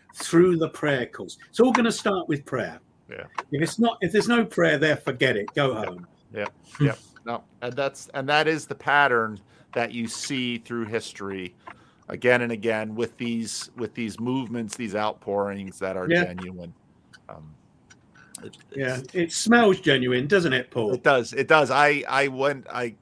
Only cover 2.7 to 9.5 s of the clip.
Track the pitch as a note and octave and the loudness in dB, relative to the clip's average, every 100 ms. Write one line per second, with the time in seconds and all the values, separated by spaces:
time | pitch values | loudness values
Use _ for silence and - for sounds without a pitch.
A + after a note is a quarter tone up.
2.7 | - _ _ - - - - - C#3+ D#3+ | -10 _ _ -18 -16 -14 -12 -6 -2 -2
3.7 | - A#3 - E3+ G#3 G#3+ A#3+ A3 - E3 | 2 0 0 0 2 4 2 2 2 2
4.7 | D3 D3+ C#3+ - B2 C3 G#2+ G#2 - C#3 | 4 2 0 -2 0 2 0 -2 0 0
5.7 | A2 G2 F2+ F2 _ _ G#2+ G2+ - _ | 0 -6 -10 -18 _ _ -8 -8 -10 _
6.7 | - C#3 G#2+ - - - A#2+ - - B2 | 0 0 0 -12 -16 -10 -10 -10 -12 -8
7.7 | B2 C#3 - - C#3+ C3+ D3+ D#3 D#3 - | -4 -4 -6 -12 -6 0 2 2 0 -4
8.7 | C#3 D3 C#3+ C#3 A#2+ A2 G#2 _ | -6 2 6 6 4 0 -6 _